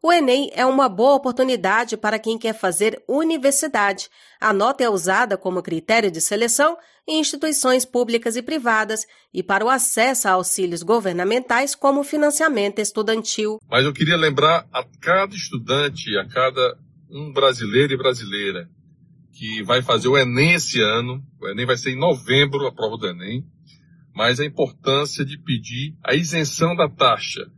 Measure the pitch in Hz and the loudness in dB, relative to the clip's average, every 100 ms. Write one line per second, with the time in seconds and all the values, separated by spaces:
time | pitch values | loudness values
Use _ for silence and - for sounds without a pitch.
0 | 320 349 277 254 285 - 262 269 262 185 | 4 4 4 2 0 0 2 4 2 4
1 | 247 277 269 247 262 247 185 214 240 220 | 4 4 2 0 0 2 2 0 0 -2
2 | 214 214 220 220 - 165 190 175 214 214 | -2 -2 -4 -4 -4 -2 -2 0 0 -2
3 | - 262 320 320 262 277 311 233 202 196 | -2 0 0 2 2 0 0 0 0 -2
4 | - _ - _ 220 202 214 269 247 196 | -10 _ -20 _ 0 2 0 2 0 0
5 | 170 190 240 190 190 185 175 165 165 220 | 0 0 0 -2 -2 -4 -4 -6 0 2
6 | 214 160 - 208 233 - 294 339 - _ | 2 -2 -2 0 0 2 2 0 -12 _
7 | - 311 302 285 311 302 262 254 247 247 | -4 -2 -2 -2 -2 0 2 2 2 -2
8 | 240 233 233 233 240 311 240 220 214 220 | 0 0 -2 -4 -4 -2 0 0 0 -4
9 | - _ _ 185 180 196 220 285 - - | -8 _ _ -8 0 0 2 2 2 2
10 | 240 254 208 185 180 - 185 170 165 233 | 2 2 2 2 2 -2 -2 -4 0 0
11 | 190 175 190 233 254 240 277 - 277 277 | 2 -2 0 0 0 0 0 0 2 2
12 | 285 302 294 294 320 247 202 202 208 - | 0 2 2 2 2 2 0 -2 -4 -2
13 | 214 226 226 - 214 214 _ 123 139 135 | 0 -2 -2 -4 -4 -4 _ 0 0 0
14 | 156 170 160 139 151 165 - 127 120 _ | 0 2 2 4 4 2 0 -8 -8 _
15 | 160 190 196 190 - - 113 135 147 - | 0 2 0 -6 -10 -10 -2 -2 -2 -4
16 | - 98 98 127 131 131 127 - _ _ | -6 -4 -4 -2 -2 0 -2 -2 _ _
17 | _ 143 151 135 135 123 110 117 143 131 | _ -14 -6 2 2 2 0 2 2 2
18 | 127 123 107 104 101 90 85 _ _ _ | 0 -2 -6 -6 -6 -6 -12 _ _ _
19 | _ _ _ - 107 107 98 123 123 117 | _ _ _ -14 -10 -8 0 0 2 0
20 | 127 139 127 123 156 175 - 123 107 113 | 4 2 2 2 2 2 0 0 0 0
21 | 123 131 - _ 98 101 123 - 135 127 | -4 -8 -14 _ -10 -6 -2 -2 -2 0
22 | 165 143 - 131 143 139 135 - 107 113 | 0 0 2 2 2 0 -4 -4 -6 -4
23 | 101 87 92 120 - _ _ _ _ _ | -8 -8 -8 -8 -10 _ _ _ _ _
24 | _ - 113 123 147 - 139 - - 139 | _ -2 -2 0 -4 -2 -4 -2 -2 0
25 | 147 - 139 147 - 117 110 120 143 - | -2 -4 -8 -8 -6 -6 -6 -8 -8 -8
26 | - 139 165 165 151 - 165 170 156 - | -2 0 0 -2 -4 0 -2 0 -2 2
27 | 131 110 - - - | 2 2 -4 -10 -12